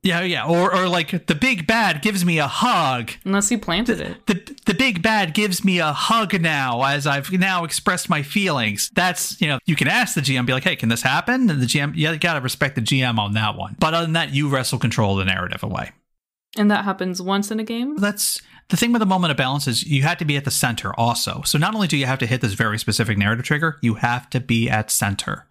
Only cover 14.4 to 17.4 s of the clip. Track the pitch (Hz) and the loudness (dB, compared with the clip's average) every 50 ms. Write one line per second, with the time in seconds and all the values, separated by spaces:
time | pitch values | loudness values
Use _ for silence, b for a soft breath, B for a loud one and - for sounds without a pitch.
14.4 | 151 143 139 131 123 - - 117 - 120 113 - 110 98 98 98 95 95 92 92 | 0 0 0 0 0 -2 -2 -2 -2 -2 0 2 0 2 2 0 0 0 0 -2
15.4 | 90 90 - - - 104 90 - - - - _ _ _ _ _ _ _ _ _ | -2 -6 -6 -8 -6 -6 -6 -6 -6 -8 -12 _ _ _ _ _ _ _ _ _
16.4 | _ _ - 214 208 208 208 214 202 202 190 190 185 185 180 185 180 185 196 202 | _ _ -2 2 2 4 4 2 0 -2 -4 -4 -4 -4 -4 -4 -2 -2 0 0